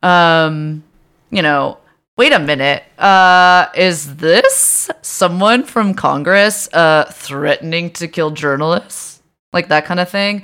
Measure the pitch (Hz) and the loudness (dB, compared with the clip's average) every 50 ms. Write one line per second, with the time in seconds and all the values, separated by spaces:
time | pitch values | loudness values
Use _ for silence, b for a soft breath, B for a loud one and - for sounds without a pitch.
0 | - 180 180 175 170 165 165 165 160 156 156 156 151 156 151 151 151 _ _ _ | 2 4 4 4 4 4 2 2 0 0 -2 -6 -8 -8 -8 -10 -12 _ _ _
1 | _ _ _ _ _ _ - 208 165 151 147 143 135 139 - - _ _ _ _ | _ _ _ _ _ _ -6 -2 0 0 0 0 0 -2 -6 -10 _ _ _ _
2 | _ _ _ - 240 294 294 214 151 143 151 135 135 139 143 - - _ _ _ | _ _ _ 0 2 2 2 2 0 0 -2 -2 0 -2 -2 -2 -6 _ _ _
3 | - 196 196 190 185 185 185 180 180 180 180 180 175 - - - 180 185 175 156 | 0 2 4 4 6 6 6 6 6 6 4 4 2 0 0 0 0 0 0 -4
4 | 147 143 139 147 - 156 165 208 262 262 269 - - - - - - - - _ | -8 -14 -14 -6 0 2 2 4 4 2 0 0 -2 -2 -2 -4 -4 -8 -10 _
5 | _ - - - 202 175 175 180 190 208 233 247 262 - - 240 220 202 190 - | _ -14 -4 -2 -2 -2 0 0 2 2 2 2 0 -2 -2 -2 -2 -2 -2 -2
6 | - - 143 139 147 165 185 202 202 214 208 - - - - 160 170 160 156 156 | -2 -2 -2 -2 -2 0 2 2 2 2 0 -4 -10 -4 0 2 4 4 4 2
7 | 143 - - - - - 139 139 147 143 147 - - 165 160 170 170 170 165 - | 0 -2 -6 -18 -16 -12 -10 -6 -2 -2 -2 -2 -4 -6 -6 -6 -6 -6 -10 -10
8 | 170 165 165 - 165 156 156 151 151 147 139 139 151 160 170 190 202 - - - | -12 -10 -4 -4 -4 -4 -4 -4 -4 -4 -2 -2 -2 -2 -2 -2 -4 -8 -16 -16
9 | - - - _ _ _ _ _ _ _ _ 180 175 - 151 156 151 - 180 180 | -16 -18 -20 _ _ _ _ _ _ _ _ -6 -4 0 0 0 0 -2 -4 -4
10 | 180 180 - 202 202 202 208 208 | -4 -4 -4 -4 -4 -4 -4 -6